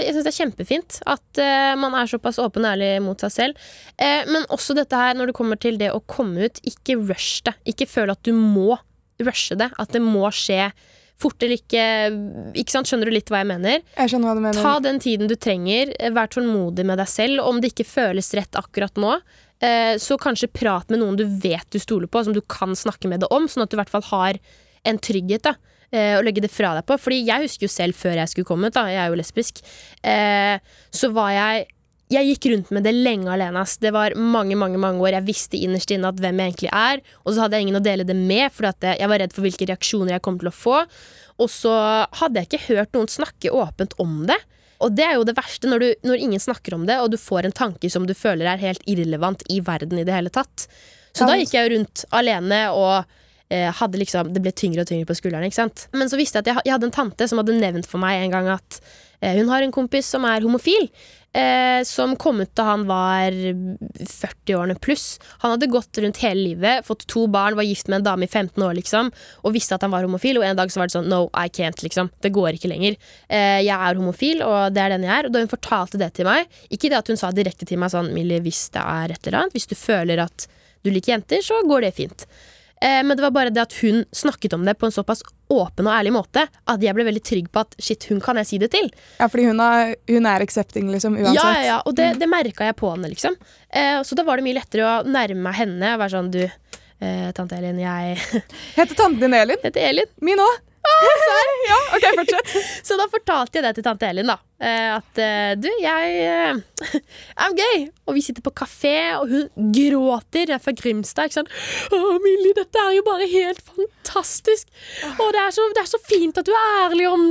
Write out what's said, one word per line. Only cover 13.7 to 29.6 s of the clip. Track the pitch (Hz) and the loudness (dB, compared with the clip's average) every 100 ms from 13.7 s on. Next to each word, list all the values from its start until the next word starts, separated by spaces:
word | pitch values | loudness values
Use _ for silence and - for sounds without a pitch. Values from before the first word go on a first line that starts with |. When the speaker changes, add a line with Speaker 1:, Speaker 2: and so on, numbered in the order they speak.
| 302 - - | -2 -2 -2
Speaker 2:
Jeg | 247 | 0
skjønner | 247 226 | 2 0
hva | 220 | 0
du | |
mener. | 220 208 | 0 2
Speaker 1:
Ta | 247 294 | 2 2
den | 269 269 | 0 -2
tiden | 254 214 208 | -2 0 0
du | 226 | -2
trenger, | 226 185 180 226 277 - | -2 -2 0 0 0 -2
eh, | 233 | -2
vær | 233 220 | 0 -2
tålmodig | 254 240 214 175 180 190 | -2 0 0 0 -2 0
med | 185 | 0
deg | 196 | -2
selv, | - 233 277 | 0 0 0
og | 254 240 | 0 0
om | |
det | 240 | 0
ikke | - 220 | -2 -4
føles | - 220 185 - 202 | 0 0 0 -2 -4
rett | 185 | -4
akkurat | - - - 202 208 | -6 -6 -6 -4 -2
nå, | 208 320 - _ _ _ | 0 0 -4 _ _ _
eh, | 240 233 226 220 | 0 2 2 0
så | - 277 | 0 0
kanskje | 294 233 240 | 0 -2 -4
prat | - 226 180 - | -2 -2 -2 0
med | 226 | 0
noen | 208 196 | 0 0
du | 208 | 0
vet | 196 190 165 - | -2 -2 -4 -4
du | 208 | -6
stoler | - 214 170 | -2 -2 0
på, | 233 | -2
som | 214 | 0
du | 208 | -2
kan | - - 190 185 | -4 -4 -4 -2
snakke | 214 - 190 | -4 -4 -4
med | 175 | -2
det | 175 | 0
om, | 269 320 | 2 0
sånn | 254 | -2
at | 214 | -2
du | 214 | -4
i | |
hvert | 196 | -2
fall | 208 - | -4 -2
har | 196 185 202 - _ _ _ - | 0 0 -2 -8 _ _ _ -4
en | 220 | -2
trygghet, | - 196 185 214 | -2 -2 -2 -2
da, | 302 - _ _ _ | -2 -4 _ _ _
eh, | 226 208 202 | 0 2 2
å | |
legge | 220 208 | 2 0
det | 202 | -2
fra | - 190 156 | 0 0 0
deg | - | 0
på. | 277 | 0
Fordi | 254 262 226 | 0 0 2
jeg | 240 | 0
husker | 294 - 202 | 0 -4 -4
jo | |
selv | - 175 - | -2 -2 -2
før | 185 | -2
jeg | 165 160 | -2 -2
skulle | - 180 | -2 -2
komme | 170 214 | -2 0
ut, | |
da, | 254 208 | 0 -2
jeg | 190 | -2
er | 175 | -2
jo | 170 | -2
lesbisk, | 170 226 240 - | -4 -4 -6 -8